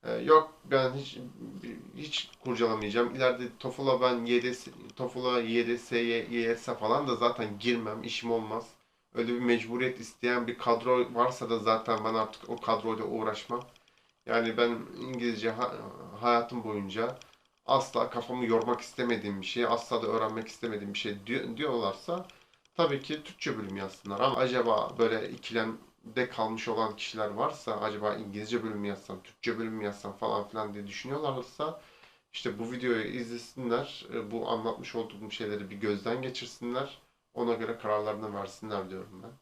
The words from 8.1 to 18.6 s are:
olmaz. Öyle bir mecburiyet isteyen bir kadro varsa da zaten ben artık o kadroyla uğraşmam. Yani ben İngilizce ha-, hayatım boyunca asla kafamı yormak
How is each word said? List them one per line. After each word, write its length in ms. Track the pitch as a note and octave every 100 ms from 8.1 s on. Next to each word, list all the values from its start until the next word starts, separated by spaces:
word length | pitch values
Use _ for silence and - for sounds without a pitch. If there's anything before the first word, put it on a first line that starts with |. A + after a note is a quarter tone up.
| - A#2
olmaz. 400 | A#2 A2 A2 A#2 - _ _ _
Öyle 200 | A#2 A#2
bir 60 | A#2+
mecburiyet 600 | B2 A#2+ A2 A#2+ B2+ B2+
isteyen 460 | A2+ - A#2+ B2 A#2
bir 120 | A#2+
kadro 560 | A#2+ A#2 A#2 B2+ A#2+
varsa 360 | A#2+ B2 B2+ A#2
da 80 | A2+
zaten 460 | G#2 A2 A#2 A2
ben 100 | G#2+
artık 360 | A2+ A2 - -
o 100 | A#2+
kadroyla 440 | - A2 A2+ G#2+
uğraşmam. 600 | G#2 A2+ G#2+ G#2 - A#2+ - - _ _ _ _ -
Yani 300 | A2+ A2+ A2
ben 220 | A#2+ A2+ - -
İngilizce 520 | B2 B2+ A#2+ G#2+ A2+
ha-, 240 | A2 B2 - G#2 - F#2 G2
hayatım 440 | A#2 A#2+ A#2 B2
boyunca 540 | A2+ G#2 G2 G2 G2+ - - _ _ _ -
asla 440 | C3 B2 A#2 A#2+
kafamı 360 | B2 A#2+ B2+ A#2+
yormak 340 | A2+